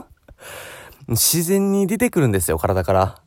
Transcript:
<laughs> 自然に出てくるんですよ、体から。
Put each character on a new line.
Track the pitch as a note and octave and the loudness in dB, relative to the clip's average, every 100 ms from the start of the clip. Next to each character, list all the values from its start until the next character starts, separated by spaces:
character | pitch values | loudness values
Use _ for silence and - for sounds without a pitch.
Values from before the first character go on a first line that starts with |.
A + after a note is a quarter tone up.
| - - | -6 -18
<laughs> | - - - - - - - - C3+ | -20 -20 -18 -18 -18 -20 -20 -18 -6
自 | A#2 - E3 | -2 0 0
然 | E3 G3 G3 | 2 2 2
に | G3 F#3+ | 2 0
出 | A3 | 0
て | A#3+ | 0
く | F#3 | 2
る | C3 | 2
ん | |
で | F#2+ | 2
す | E2+ | 0
よ、 | D#2 | 0
体 | - F#2 | 0 0
か | F#2 | 2
ら。 | F#2 F#2+ - | 2 2 -2